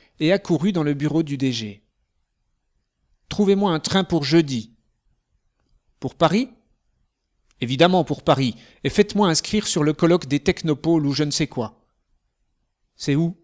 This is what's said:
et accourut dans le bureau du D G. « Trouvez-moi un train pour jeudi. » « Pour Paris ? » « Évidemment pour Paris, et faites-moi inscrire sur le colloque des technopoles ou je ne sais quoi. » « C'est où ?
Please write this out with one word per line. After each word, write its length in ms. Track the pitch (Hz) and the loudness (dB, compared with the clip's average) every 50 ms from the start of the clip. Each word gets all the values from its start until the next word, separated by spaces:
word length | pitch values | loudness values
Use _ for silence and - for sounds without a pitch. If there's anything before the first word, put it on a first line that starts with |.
| _ _ _ - | _ _ _ -4
et 140 | 156 160 196 | 0 0 0
accourut 400 | 196 - - 170 135 165 214 185 | 0 0 -2 -2 0 0 0 -2
dans 100 | 170 151 | 0 -2
le 100 | 147 143 | -2 -2
bureau 300 | 139 147 147 143 165 160 | -2 -2 -2 0 -2 -2
du 140 | 147 143 | -2 -4
D 160 | 127 139 131 120 | -2 -2 -2 -2
G. « 320 | 117 110 104 101 - _ _ _ _ _ _ _ _ _ _ _ _ _ _ _ _ _ _ _ _ _ _ _ _ _ _ _ _ _ - | -4 -8 -10 -14 -16 _ _ _ _ _ _ _ _ _ _ _ _ _ _ _ _ _ _ _ _ _ _ _ _ _ _ _ _ _ -8
Trouvez-moi 420 | - - 208 190 202 196 202 190 | -2 0 2 2 2 2 2 0
un 80 | 160 156 | 0 -2
train 240 | - - - 196 190 | -2 -2 -2 -2 -2
pour 220 | - 175 160 143 | 0 -2 -2 0
jeudi. » « 500 | 135 160 170 156 139 131 113 107 - _ _ _ _ _ _ _ _ _ _ _ _ _ _ _ _ _ _ _ _ _ _ _ _ _ - | 2 2 2 2 2 -2 -6 -8 -10 _ _ _ _ _ _ _ _ _ _ _ _ _ _ _ _ _ _ _ _ _ _ _ _ _ -10
Pour 140 | - 123 - | -10 -8 -2
Paris ? » « 340 | - 170 151 170 226 269 - - _ _ _ _ _ _ _ _ _ _ _ _ _ _ _ _ _ _ _ _ - | 0 2 2 2 2 -2 -2 -8 _ _ _ _ _ _ _ _ _ _ _ _ _ _ _ _ _ _ _ _ -10
Évidemment 420 | 127 117 135 131 165 180 185 180 156 | -6 -4 2 2 4 4 4 2 0
pour 200 | - 143 - - | 0 -4 -4 0
Paris, 340 | 165 139 131 135 117 - - - - _ _ - | 0 2 2 2 -2 -4 -6 -14 -20 _ _ -6
et 60 | 139 | -2
faites-moi 400 | - 208 202 208 - 202 208 175 | 2 2 0 2 2 0 2 2
inscrire 380 | 160 - - - - 214 - | 2 0 -2 -2 -4 -2 -2
sur 180 | - - 170 147 | -2 -2 0 0
le 80 | 151 151 | 0 0
colloque 320 | - 180 165 180 175 - | 2 2 2 2 2 0
des 160 | 127 143 147 | -2 -4 -2
technopoles 640 | - 190 175 - - 160 143 - - 165 170 160 147 | 0 -2 -2 -2 -2 -4 -4 -2 0 0 2 2 2
ou 80 | 143 135 | 0 -2
je 100 | 131 151 | -2 -2
ne 80 | 147 | -2
sais 160 | - - 151 | -2 -4 -4
quoi. » « 400 | - - 131 110 104 - _ _ _ _ _ _ _ _ _ _ _ _ _ _ _ _ _ _ _ _ _ _ _ _ | -4 -4 -6 -8 -8 -10 _ _ _ _ _ _ _ _ _ _ _ _ _ _ _ _ _ _ _ _ _ _ _ _
C'est 180 | - - 147 139 | -10 -4 -2 0
où ? 220 | 151 170 170 185 _ | 0 0 -2 -4 _